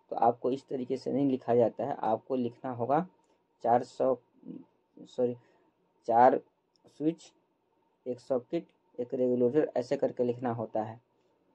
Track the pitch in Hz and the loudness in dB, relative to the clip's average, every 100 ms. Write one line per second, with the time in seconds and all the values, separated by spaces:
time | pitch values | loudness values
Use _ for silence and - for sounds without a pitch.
0 | - - 117 120 127 135 - 139 127 131 | -12 0 0 0 -4 -4 -8 -10 -6 -6
1 | - 123 139 131 - 120 110 - 127 - | -4 -2 0 -2 0 2 2 0 -6 -4
2 | 107 113 - 131 120 - 131 120 120 151 | -2 -2 -2 -4 -4 -6 -10 -6 0 0
3 | 185 _ _ _ _ _ 117 123 127 - | -2 _ _ _ _ _ 2 2 2 -2
4 | 131 120 _ _ - - - _ _ - | -2 -2 _ _ -18 -18 -20 _ _ -20
5 | - - 123 123 _ _ _ _ _ _ | -14 -2 -2 -2 _ _ _ _ _ _
6 | - 117 127 - - _ _ _ - - | 0 6 6 6 -4 _ _ _ -20 -4
7 | 151 165 - _ _ _ _ _ _ _ | -4 -4 -16 _ _ _ _ _ _ _
8 | 127 120 - 127 - 170 - _ _ - | -12 -12 -4 -4 -2 -8 -8 _ _ -12
9 | 123 131 127 123 123 151 - 123 120 139 | -8 -2 0 2 2 2 0 -2 -2 -2
10 | 131 - 123 120 123 117 110 110 110 113 | -2 0 -2 -2 -4 -4 -4 -4 -6 -10
11 | _ _ _ _ _ | _ _ _ _ _